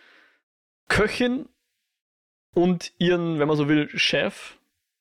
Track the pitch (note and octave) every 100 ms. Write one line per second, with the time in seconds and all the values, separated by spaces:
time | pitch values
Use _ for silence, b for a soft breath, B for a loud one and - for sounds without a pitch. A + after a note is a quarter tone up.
0 | b b b b _ _ _ _ _ -
1 | G#3 - B3 B3+ - _ _ _ _ _
2 | _ _ _ _ _ F3 F3 F3 - -
3 | F3 F3 E3+ D#3 D3 D3+ D3 D3+ D3 -
4 | - C#3+ - - - - _ _ _ _